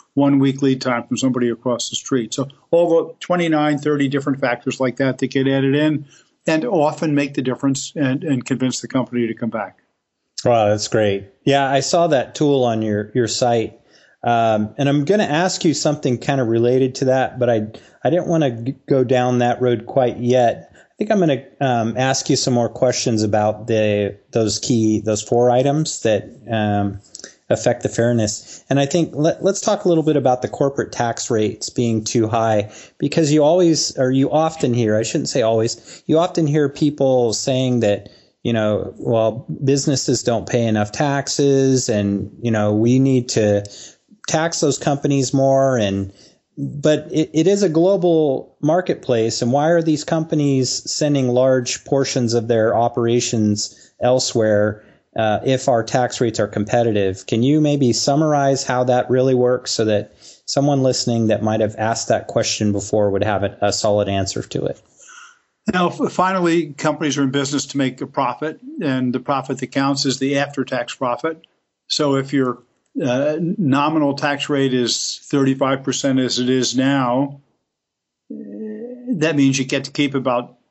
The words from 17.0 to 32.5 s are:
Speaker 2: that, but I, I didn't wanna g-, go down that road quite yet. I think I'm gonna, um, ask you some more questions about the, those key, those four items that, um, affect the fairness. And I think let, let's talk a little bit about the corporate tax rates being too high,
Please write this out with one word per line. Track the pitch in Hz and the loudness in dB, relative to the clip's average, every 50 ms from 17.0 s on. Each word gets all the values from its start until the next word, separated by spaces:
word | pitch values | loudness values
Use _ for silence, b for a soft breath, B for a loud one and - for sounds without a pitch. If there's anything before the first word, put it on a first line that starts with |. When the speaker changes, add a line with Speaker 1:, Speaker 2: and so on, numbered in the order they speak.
| 135 | 0
Speaker 2:
that, | 131 127 131 127 - - 127 | 0 2 2 0 -2 -2 -2
but | 123 120 | 0 2
I, | 117 110 107 107 B B B B B B | 2 0 0 -4 B B B B B B
I | - - | -2 0
didn't | 156 175 - - | 0 0 0 0
wanna | 170 160 151 135 117 113 | 0 0 0 0 -2 -4
g-, | 117 127 139 - _ - | -6 -8 -8 -6 _ 0
go | 143 135 131 | 2 2 2
down | 123 131 123 123 127 123 120 | 2 2 2 2 2 2 2
that | 120 120 120 117 | 2 2 2 2
road | 127 123 120 110 107 | 2 0 0 0 -2
quite | - - 135 127 120 107 | -4 0 0 0 0 0
yet. | - 120 120 123 127 123 113 104 - - - - | -2 0 2 4 4 4 2 2 -2 -8 -18 -20
I | - - _ _ - | -20 -20 _ _ -6
think | 214 208 | -2 0
I'm | 220 202 | 2 2
gonna, | 180 160 139 120 - - - - | 2 2 2 0 -4 -10 -6 -2
um, | 143 131 123 117 110 110 110 | -2 0 0 0 0 -2 0
ask | 123 131 131 135 - - - | 0 0 0 0 0 0 0
you | 147 | 0
some | 127 - 139 | 0 0 0
more | 123 120 117 113 | 0 0 0 -2
questions | - - 135 123 120 - - 131 117 107 | -2 0 0 0 0 0 -2 -2 0 0
about | 107 107 104 107 107 107 107 107 113 117 | 0 0 2 2 2 0 -2 -2 -4 -2
the, | 113 110 107 107 104 104 101 98 98 - _ _ | 0 0 2 2 2 0 -2 -2 -6 -10 _ _
those | - 117 113 104 101 - | -2 0 0 0 -2 -4
key, | - - 123 113 110 107 107 101 | -2 0 0 2 2 2 2 0
those | 101 110 107 104 | 0 -2 -2 -2
four | - - 123 120 120 123 | -4 -4 0 2 2 4
items | 120 123 131 139 139 156 156 156 - - | 4 2 2 2 0 0 -2 -4 -6 -4
that, | - 113 107 98 - - - - - - | -2 0 0 0 -2 -6 -16 -18 -10 -6
um, | 113 110 107 104 104 104 101 101 98 98 B B B B B B B B B - | -4 -2 0 0 0 0 -2 -2 -6 -8 B B B B B B B B B -2
affect | 117 110 - 123 117 - | -2 0 0 0 0 0
the | - 104 | -4 -4
fairness. | - - 113 120 120 117 110 104 - - - - - - - - | -2 0 0 2 2 2 0 -2 -4 -8 -14 -18 -20 -12 -6 -2
And | 135 139 | 0 0
I | 139 | 0
think | 139 - 175 160 - - | 2 0 0 0 -2 -2
let, | 135 151 165 - - | 0 0 0 0 0
let's | 160 190 196 - | -2 -2 -2 0
talk | - 226 208 208 - | 0 -2 -2 0 2
a | 180 | 2
little | 170 160 151 | 2 2 2
bit | 156 151 | 2 2
about | 143 127 131 123 123 | 2 2 2 0 0
the | - 104 | -2 -4
corporate | - - 147 139 139 - 110 - | -2 -2 -2 -2 -2 -2 -6 -4
tax | - - 120 117 113 - - - | -4 -4 -4 -4 -4 -6 -4 -2
rates | 123 110 107 104 - - - - | 0 0 0 0 -2 -6 -10 -8
being | - - 123 117 113 113 110 | -4 -2 0 0 0 -2 -2
too | - - 123 110 104 | -2 0 0 0 2
high, | 110 113 113 113 | 0 0 2 2